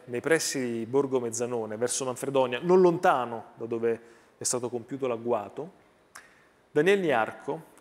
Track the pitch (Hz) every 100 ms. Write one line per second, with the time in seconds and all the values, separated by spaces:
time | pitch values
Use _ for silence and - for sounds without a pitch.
0 | - 120 143 160 - 139 123 117 113 135
1 | 139 127 117 113 120 120 107 107 120 -
2 | 131 120 139 139 127 123 175 185 180 170
3 | 185 143 120 113 - - 117 117 117 113
4 | - - _ - 120 123 120 120 113 139
5 | 131 113 117 113 101 - 165 - _ _
6 | _ - - _ _ _ _ 151 170 202
7 | 170 120 110 - - 160 156 -